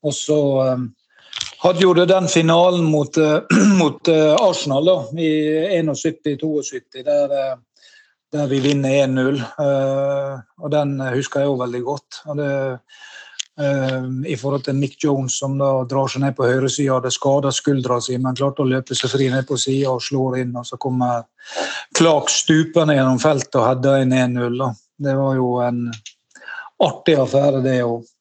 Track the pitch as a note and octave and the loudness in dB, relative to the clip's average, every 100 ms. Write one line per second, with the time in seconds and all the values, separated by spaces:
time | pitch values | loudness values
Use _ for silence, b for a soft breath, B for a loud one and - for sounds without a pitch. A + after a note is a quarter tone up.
0 | D3+ C3+ - D3+ C#3+ C3+ C3 B2+ B2 _ | -4 -6 -2 0 2 2 0 -2 -6 _
1 | B B B B B B F3 F3 F#3 E3+ | B B B B B B 2 4 4 6
2 | F3 F#3+ F3+ E3+ E3 E3 F3+ F3+ E3 D3+ | 4 4 4 2 4 4 4 4 2 0
3 | C#3+ - D3+ D3+ - - G3+ F#3+ D#3+ - | 0 0 2 2 2 4 6 6 2 0
4 | - D#3+ D3+ D3+ G#3+ E3 D3+ C3+ D#3+ F3+ | 2 4 4 4 2 0 -2 0 2 2
5 | A#2+ D#3 E3 D#3 D3+ D#3 E3+ F3+ D#3+ C3+ | 0 -4 0 0 0 0 0 0 -2 -2
6 | E3 D#3+ D3+ C#3+ D#3 D3+ C#3 C3 _ C3 | -4 -4 -6 -4 -2 -4 -4 -10 _ -10
7 | C#3 D3 C#3+ C#3 C3+ B2+ A#2+ b b b | -2 0 0 -2 -4 -6 _ b b b
8 | b b _ D3+ C#3+ C3+ C3+ C#3+ C3+ C#3 | b b _ -4 0 0 0 0 2 2
9 | C3+ C3 C3 C#3 A#2+ - C#3+ C#3 C3+ C3+ | 2 0 0 -2 -6 -4 -2 0 0 -2
10 | C#3 C#3 C#3 C3+ A2+ _ D3+ D3 C#3+ C#3 | -2 -4 -6 -10 -16 _ -4 -2 -2 -4
11 | C3 B2 C3+ C#3+ C#3 C3+ B2 A#2+ B2 C#3+ | -2 -4 -2 -2 0 -2 -4 -6 -6 -8
12 | _ - D3+ D3 C#3+ C#3 C3+ B2 _ B | _ -20 -10 -6 -4 -4 -4 -8 _ B
13 | B B B B B - C#3+ C#3 C3 C3 | B B B B B -4 -2 0 -2 -2
14 | B2+ C3 D3 C3 C3 C#3 C#3 C3+ C#3 - | -4 -6 -6 -4 -2 -4 -2 -2 -2 -2
15 | D#3 C#3 B2+ - C#3 C3+ C#3 C3+ B2 C3+ | -2 0 -2 -6 -4 -2 0 0 -2 -2
16 | C3+ C3 C#3 C3 B2 B2+ C3 B2 C#3 C3 | -2 -2 -2 0 0 2 0 0 0 0
17 | B2+ B2 C#3 C#3 F3+ - - C#3 B2 B2 | -2 -2 0 2 0 -2 0 0 0 -2
18 | A#2 B2 C3 B2 C#3 C3+ C3 C3 B2 B2 | -2 -4 -2 -2 -2 0 0 0 -2 -4
19 | B2+ C3 C3+ C3 B2+ C3 - C3+ C#3 B2+ | -2 0 0 0 -2 -4 -2 -2 0 -2
20 | - C#3 C3 B2+ B2 B2 A#2+ B2 C#3 B2+ | -4 -2 -2 -2 -6 -8 -12 -8 -4 -2
21 | B2 A#2+ A#2 _ B B B B B - | -2 -2 -6 _ B B B B B 2
22 | E3 D3+ - - - D#3 D#3+ E3+ D#3 C#3+ | 4 4 0 -4 2 2 4 2 2 2
23 | C3 B2+ D#3 C#3 - C3+ A2+ C3 C3+ C3+ | 2 2 2 0 0 0 2 2 2 2
24 | C3 B2+ B2+ B2 A#2+ A#2+ C3+ A2 _ _ | 2 2 2 0 -2 -2 -4 -6 _ _
25 | C#3+ C3+ C3+ C3 B2+ B2 B2 A#2+ A#2+ A2+ | -2 0 0 0 0 0 -2 -2 -6 -8
26 | - _ _ B B B B _ E3 - | -16 _ _ B B B B _ -2 0
27 | - D3+ B2 C3+ C#3+ C#3 C3 B2+ A#2+ A#2 | 2 2 2 2 2 2 0 0 0 -4
28 | A2+ _ | -8 _